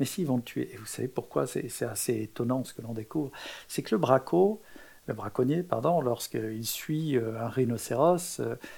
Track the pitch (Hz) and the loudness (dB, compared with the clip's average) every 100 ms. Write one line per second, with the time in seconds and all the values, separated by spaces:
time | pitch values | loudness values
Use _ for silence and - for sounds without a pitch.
0 | 135 - 151 127 - 127 123 107 110 - | -2 0 2 0 0 -4 -4 -6 -10 -6
1 | 123 - - 143 139 143 127 - 117 107 | -4 -4 -2 0 0 -2 -4 -4 -4 -2
2 | - 113 110 - 120 131 120 - 113 110 | -2 -2 -2 -2 0 0 -2 -8 -8 -8
3 | 107 156 135 - - - - - - 214 | -4 -4 -4 -8 -14 -14 -10 -6 0 2
4 | 135 131 - 170 196 220 - - - - | 6 4 6 4 4 2 -8 -20 -20 -14
5 | - 110 101 - 127 165 175 113 147 170 | -8 -6 -4 0 2 2 0 0 2 4
6 | 123 117 - 120 110 110 113 - - 156 | 2 -2 -4 -4 -4 -4 -6 -6 -2 -2
7 | 160 127 113 110 117 131 120 113 - 117 | 2 2 0 -2 -2 2 2 2 0 4
8 | 165 180 - - 113 123 - | 6 6 0 -4 -4 -4 -10